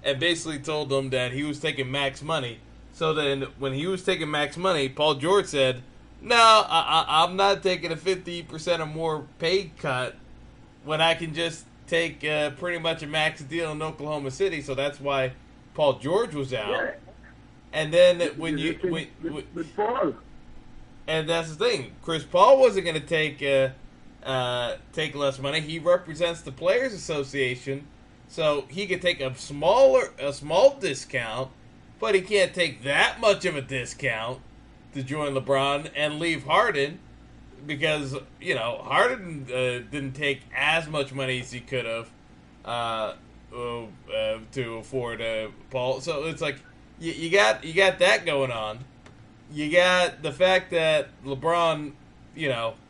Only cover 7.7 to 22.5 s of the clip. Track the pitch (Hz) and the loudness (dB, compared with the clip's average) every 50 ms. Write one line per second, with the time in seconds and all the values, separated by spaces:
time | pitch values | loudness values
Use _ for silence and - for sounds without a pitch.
7.7 | 185 170 160 170 160 151 151 190 190 180 185 175 175 170 165 - 160 156 - 180 | 0 0 -2 -6 -6 -4 -2 -2 -2 -2 -4 -8 -10 -10 -10 -10 -12 -6 -2 0
8.7 | 175 160 160 151 151 160 165 160 156 151 135 - - - 170 165 180 196 196 160 | 0 0 -2 -4 -6 -4 -2 -2 -2 -4 -6 -10 -10 -4 -2 0 0 0 0 -4
9.7 | - - - 151 131 127 127 120 - - - - - - - - - - - - | -8 -8 -4 -4 -2 -2 -4 -6 -8 -12 -18 -20 -20 -20 -20 -20 -20 -20 -20 -20
10.7 | - - - 143 156 151 160 170 165 170 175 160 147 160 170 165 151 - - - | -20 -14 -8 -4 0 2 2 2 2 0 -2 -6 -4 -4 -4 -4 -4 -8 -14 -20
11.7 | - - - - 175 165 170 165 143 - - 151 151 151 151 147 135 - 175 175 | -20 -20 -6 -2 0 0 0 -2 -4 -6 -4 -2 -2 0 -2 -2 -4 -6 -6 -6
12.7 | 175 165 160 165 160 165 156 147 151 156 151 156 151 - 151 131 156 165 170 156 | -6 -4 -2 -4 -4 -4 -6 -4 -2 -2 0 -2 -2 -6 -8 -8 -6 -4 -4 -4
13.7 | 151 151 156 156 151 - 143 151 151 147 139 135 131 - 196 190 165 151 131 135 | -4 -6 -6 -6 -6 -8 -8 -6 -6 -6 -6 -6 -4 -2 -2 -2 -2 -4 -6 -6
14.7 | 135 127 139 143 139 - 135 143 139 135 131 131 131 - - - - - - - | -4 -2 -2 -4 -4 -4 -4 -2 0 0 0 -2 -4 -8 -16 -20 -20 -20 -20 -12
15.7 | - - 151 143 127 - 113 143 170 208 240 202 151 147 135 - 127 113 104 104 | -4 2 2 2 2 2 0 0 0 2 0 0 -4 -6 -6 -4 -4 -4 -2 -2
16.7 | 104 - - - - - - - - - - - - - - - - - - - | -2 -2 -2 -4 -6 -10 -16 -20 -20 -20 -20 -20 -20 -20 -20 -20 -20 -20 -18 -8
17.7 | - 151 156 151 156 175 180 180 175 170 170 156 131 135 156 165 151 143 156 160 | -6 -4 -2 2 6 8 8 8 8 4 2 -2 -2 -4 -4 -4 -2 -2 -2 -2
18.7 | 185 - - 180 170 160 151 - - - - 165 147 147 127 - - 175 165 156 | -2 -2 -2 -2 -2 -4 -6 -8 -10 -10 -10 -8 -8 -8 -10 -10 -10 -10 -10 -8
19.7 | - - 208 220 247 285 - 156 165 - - - - - - - - - - - | -4 -2 -2 0 0 0 0 -2 -2 -4 -10 -20 -20 -20 -20 -20 -20 -20 -20 -20
20.7 | - - - - - - - - 156 160 156 156 170 165 160 156 156 151 208 247 | -20 -20 -20 -20 -20 -12 -8 -4 -2 -2 -2 0 -2 -2 -2 -4 -4 -2 0 0
21.7 | 226 160 120 98 - - - - 165 156 131 - - 175 196 233 | 0 0 -4 -8 -14 -10 -6 -4 -4 -4 -4 0 4 8 8 10